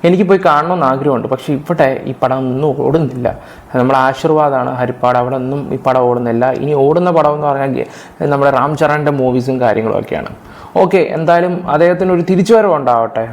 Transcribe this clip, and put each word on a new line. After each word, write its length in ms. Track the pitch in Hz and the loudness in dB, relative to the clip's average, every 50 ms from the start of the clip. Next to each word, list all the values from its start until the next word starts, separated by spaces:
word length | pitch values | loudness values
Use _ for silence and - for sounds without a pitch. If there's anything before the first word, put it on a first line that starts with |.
| - 170 | 4 2
എനിക്ക് 160 | 180 190 208 175 | 2 2 4 2
പോയി 120 | 196 180 - | 2 4 4
കാണണമെന്ന് 420 | 170 147 147 151 170 180 180 147 131 | 4 2 2 2 0 -2 0 2 0
ആഗ്രഹമുണ്ട്, 360 | 131 135 139 147 135 117 113 123 | 0 0 0 0 0 0 -2 -4
പക്ഷേ 160 | 131 - - - 147 | -4 -4 -2 -4 -4
ഇവിടെ 320 | 135 147 - 175 160 151 131 131 - - 127 | -4 -2 -4 0 2 2 2 0 -4 -6 -10
ഈ 20 | 123 - | -6 -2
പടം 180 | - 127 131 135 131 127 | -2 -2 -2 -2 -2 -4
ഒന്നും 180 | 123 131 147 156 143 143 127 | -2 -2 -2 -2 -2 0 -2
ഓടുന്നില്ല. 420 | 131 143 165 156 123 127 127 120 - - - - - - - - - - 131 | 0 0 0 0 -2 -4 -4 -4 -4 -6 -6 -14 -20 -20 -20 -18 -6 -2 0
നമ്മുടെ 180 | 123 127 135 131 131 | 0 2 2 2 2
ആശീർവാദാണ് 680 | 135 135 - - 160 156 156 151 143 139 131 123 127 127 127 | 0 -2 0 0 0 2 2 2 2 0 -2 -2 -4 -4 -4
ഹരിപ്പാട്, 360 | 127 120 127 127 - 123 123 123 | -4 -4 -4 -2 0 0 0 0
അവിടെ 140 | 123 127 135 131 | 0 -2 -4 -4
ഒന്നും 200 | 127 131 139 143 135 131 135 135 | -4 -4 -6 -6 -6 -6 -8 -4
ഈ 0 | - 135 | -2 0
പടം 160 | 127 127 123 123 | 2 2 2 2
ഓടുന്നില്ല. 420 | 120 123 123 120 117 117 123 131 - - | 0 0 -2 -2 0 0 0 0 -2 -2
ഇനി 100 | 135 143 151 143 135 | -2 -2 0 2 2
ഓടുന്ന 280 | 143 147 175 175 180 170 165 | 2 2 2 2 2 2 2
പടം 160 | 151 147 147 151 | 2 2 0 0
എന്ന് 100 | 151 147 | -2 -2
പറഞ്ഞാൽ 800 | 139 139 139 139 127 127 120 - - - - - - - 156 147 143 | -2 -2 -2 -2 -2 -4 -6 -8 -10 -20 -20 -20 -10 -6 -2 -2 0
നമ്മുടെ 180 | 139 139 139 135 127 | 2 2 2 2 2
രാം 120 | 127 147 156 143 | 0 0 0 0
ചരണിൻ്റെ 320 | 160 147 147 147 147 147 143 139 | 0 0 0 0 0 -2 0 0
മൂവീസും 380 | 127 127 123 127 120 135 131 127 123 | 0 0 0 0 -2 -2 -2 0 0
കാര്യങ്ങളൊക്കെയാണ്. 680 | 117 104 110 110 110 107 104 - - - 78 - - - - - - - - - - - 180 185 | 0 0 0 -2 -2 -2 -4 -4 -4 -8 -8 -8 -10 -14 -16 -20 -20 -20 -20 -20 -4 0 0 2
ഓക്കെ, 180 | 180 190 190 156 - - 156 | 4 4 2 0 0 -2 -4
എന്തായാലും 380 | 160 160 170 170 180 180 180 180 180 - 139 | 0 2 2 2 2 0 -2 -4 -4 -2 2
അദ്ദേഹത്തിന് 380 | 151 170 175 180 180 190 185 185 | 2 4 2 2 2 0 0 0
ഒരു 60 | 170 170 - | 0 0 0
തിരിച്ചുവരവ് 440 | 185 180 185 214 233 226 214 202 165 147 | 2 0 4 4 4 4 4 2 0 0
ഉണ്ടാവട്ടെ 480 | 135 123 120 117 113 113 - 110 113 113 | 2 0 2 2 0 -2 -2 -6 -6 -6